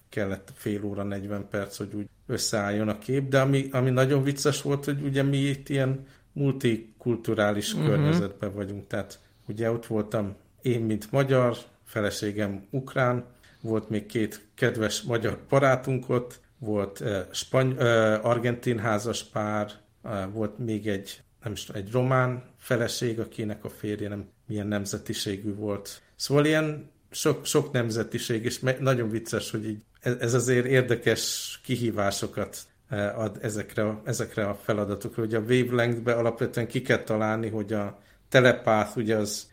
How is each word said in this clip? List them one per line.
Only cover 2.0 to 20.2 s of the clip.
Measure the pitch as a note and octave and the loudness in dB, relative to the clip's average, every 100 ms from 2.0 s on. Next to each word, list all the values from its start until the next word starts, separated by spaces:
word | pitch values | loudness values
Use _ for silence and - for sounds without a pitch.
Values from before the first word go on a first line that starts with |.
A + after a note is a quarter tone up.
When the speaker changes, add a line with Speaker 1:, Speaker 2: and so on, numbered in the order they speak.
| G2 _ - | -10 _ -6
Speaker 1:
összeálljon | A2+ - A2 G2+ G#2 G#2+ | -4 -2 0 0 0 0
a | G#2 | -2
kép, | - C3 C3+ | -2 -2 2
de | C3+ | 4
ami, | C3+ C#3 C3+ | 4 4 2
ami | B2+ C3 | 0 2
nagyon | B2+ C3 C#3+ | 4 4 4
vicces | C3+ C#3 D3+ C#3 | 2 0 0 0
volt, | C#3+ C#3+ | 0 -2
hogy | C#3+ C#3+ | -2 -4
ugye | D3 C3+ | -2 0
mi | C#3 C#3 | 2 2
itt | C#3 C#3 - | 0 -2 -2
ilyen | C#3 C3 C3+ - - _ | 0 2 0 -8 -20 _
multikulturális | D3+ C#3 C3 B2 A2 - - A#2+ A2+ - A2 G#2 G#2 G2+ | -2 0 2 2 2 -2 -6 -2 -2 0 2 2 2 -2
Speaker 2:
Mhm. | G#2+ D#3 | 0 4
Speaker 1:
környezetben | G#2 D3 E3+ G2 - G#2 | 4 4 4 0 -4 -6
vagyunk, | G2+ G2 G2+ - | -4 -6 -8 -6
tehát | G#2+ G2 - _ _ - | -6 -6 -12 _ _ -10
ugye | G#2+ A2+ | -2 0
ott | A#2 - | -2 -2
voltam | A2 G#2+ A#2 G2+ G2 _ _ | -2 0 -2 -2 -6 _ _
én, | C3 A#2 | -2 0
mint | A2 G#2+ - | 0 -2 0
magyar, | C3+ C3+ C3 B2 A2+ - _ | 0 4 4 4 0 -8 _
feleségem | - A2+ G2+ - G#2 G2+ G2+ G2 - | -8 -2 -2 0 -2 -2 -2 -4 -6
ukrán, | C#3 C3+ C#3 B2 B2 A#2+ - - _ | -6 -4 0 2 0 -4 -16 -20 _
volt | A2+ A2 A2 | -2 -2 0
még | G#2+ - | -4 -2
két | A#2 G#2 - - | -2 -2 -4 -18
kedves | - A#2+ - G#2+ - | -2 0 2 0 -2
magyar | - A#2 G#2+ - - | -2 0 0 -4 0
barátunk | C#3 C#3 B2+ - B2+ - | 4 4 2 0 -2 0
ott, | B2 B2 - _ - | -2 -2 -10 _ -10
volt, | A2 G#2 G2 - | -2 -2 -2 -4
ö, | C3 G2 F#2 | -4 -2 -4
spany-, | - - C3 C3 C3 | -8 0 2 2 4
ö, | A#2+ A2+ A2 G#2+ | 4 6 6 4
argentin | A#2 A#2+ B2 A#2+ C3 A2+ | 2 2 2 0 0 0
házas | A2+ G#2 A2+ G#2 | 0 0 -2 -6
pár, | - A#2 G#2+ G#2+ G#2 - _ _ | -6 -4 -2 -2 -4 -8 _ _
ö, | - G2+ | -8 -6